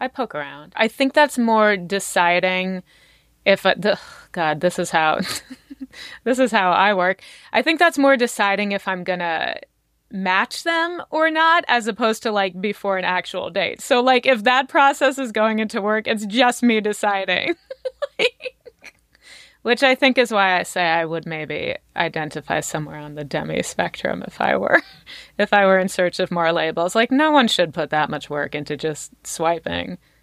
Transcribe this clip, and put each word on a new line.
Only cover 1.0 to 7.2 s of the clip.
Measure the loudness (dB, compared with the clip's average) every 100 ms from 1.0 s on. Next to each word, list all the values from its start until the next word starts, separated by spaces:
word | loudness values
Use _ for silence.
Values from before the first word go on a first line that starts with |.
| 0
that's | 4 2 2
more | 2 4 4 2
deciding | -2 -6 -2 2 2 2 0 -2 -4 -6 -12 _ _ _ _ _
if, | 2 2
a, | 2 2
the, | 0 -2 -6 -20 -12
God, | -4 -2 0
this | -2 -2
is | -2
how, | 0 2 0 -4 -8 -12 -20 _
<laughs> | -18 -18 -18 -20 -8
this | -2 0
is | 2
how | 2 2
I | 4 4
work. | 2 0 -2